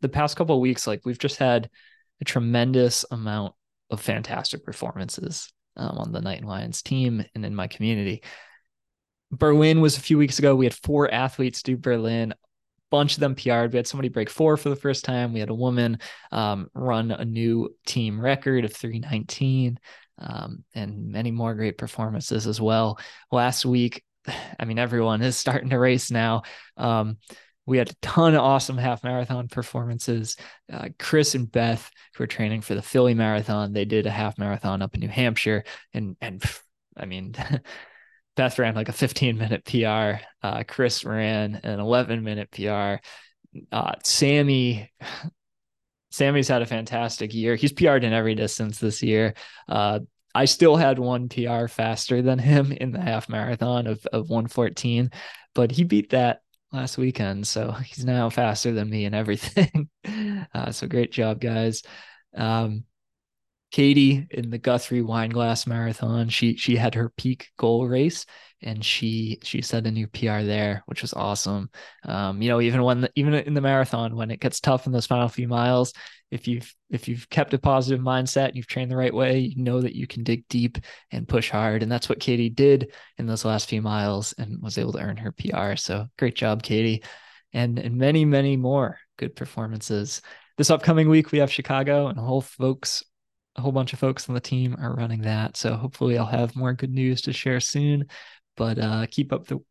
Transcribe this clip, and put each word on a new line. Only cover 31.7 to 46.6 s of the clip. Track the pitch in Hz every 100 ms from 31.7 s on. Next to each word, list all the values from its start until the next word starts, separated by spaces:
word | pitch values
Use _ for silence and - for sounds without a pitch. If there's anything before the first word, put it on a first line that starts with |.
| 113 - _ -
who | -
are | 113
training | - 107 110
for | -
the | 98
Philly | - 127 123
Marathon, | 117 110 104 98 104 101
they | 104
did | 104 110 104
a |
half | 98 107 -
marathon | 101 98 98 98
up | 98
in | -
New | 104
Hampshire. | 127 123 117 107 104 - - _
And, | 120 101 -
and, | 110 92
pff, | - - _ _ _ -
I | 95
mean, | 92 95 113 - 139 - -
<laughs> | - - _ _ _ -
Beth | 127 -
ran, | 113
like, | 110 107
a |
fifteen | - 131 - 127 110
minute | 110 104
P | - 120
R. | 110 110 107 104 - _
Uh, | 101 110 -
Chris | - 120 -
ran | - 110 110 107 104 104
an | 110 104
eleven | 110 123 120 113
minute | 110 104 101
P | - 104
R. | 104 101 98 - - - _ _ - -
Uh, | 113 - -
Sammy | - - 139 147 143 131 123 110 - - - - 165 _ _ _ _ _ _ _ _
Sammy's | - 139 143 131
had | 123